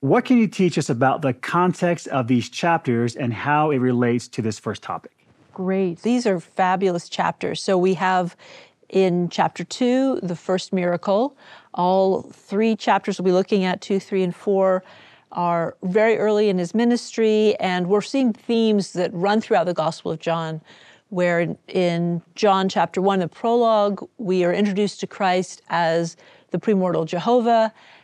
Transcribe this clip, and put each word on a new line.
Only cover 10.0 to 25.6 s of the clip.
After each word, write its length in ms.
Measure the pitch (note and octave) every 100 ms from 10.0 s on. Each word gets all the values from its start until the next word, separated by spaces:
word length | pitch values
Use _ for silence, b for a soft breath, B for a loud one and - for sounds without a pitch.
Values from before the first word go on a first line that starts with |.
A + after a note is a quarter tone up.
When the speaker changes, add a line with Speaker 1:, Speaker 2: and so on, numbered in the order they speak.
| C4+ B3+
Speaker 2:
the 140 | F3 F3+
first 380 | - F#3 -
miracle. 640 | F#3+ F3 F3 - G3 C4+ B B B B
All 500 | - F3+ F#3+ F#3+ F3
three 520 | - - - G3+ A3+ A3
chapters 420 | - G3 - G3
we'll 80 | F#3
be 60 |
looking 320 | F3+ G3 G#3
at, 160 | F#3 F3+
two, 200 | - G3
three, 240 | - G3
and 120 | F#3 E3+
four, 480 | - F#3+ F#3+ F#3 B B B B B
are 460 | - F3 E3+ E3 -
very 340 | F#3+ G3 A3 G#3+
early 320 | G#3 G#3 G#3+
in 80 | F#3
his 180 | F3 A3
ministry, 800 | A#3+ A#3+ - - A3 G#3+ G#3+ G#3
and 260 | F#3 F3+ F3+
we're 140 | G#3
seeing 320 | - C4+ B3+
themes 580 | G#3+ - A#3 A3+ G#3 F#3
that 160 | F3 F3+
run 260 | F3 G3 G#3+
throughout 280 | - G3 E3+
the 60 |
Gospel 380 | F3 D#3 E3 F3
of 80 | D#3+
John, 420 | - E3 D#3+ D#3+ B B B B _
where 280 | F#3 F3 E3+
in, 180 | E3 - -
in 540 | F#3 F3+ E3+ E3+ E3+ - -
John 340 | G#3+ F#3+ F#3+
chapter 320 | G3 E3+ -
one, 160 | F#3+ G3
the 100 | E3+
prologue, 800 | - A#3 A#3+ A3+ A3 G#3 G3 - -
we 240 | G#3+ F#3 F3
are 80 |
introduced 460 | F3 G#3 F#3+ G3+ -
to 80 | G3
Christ 560 | - G3 F3+ F#3 -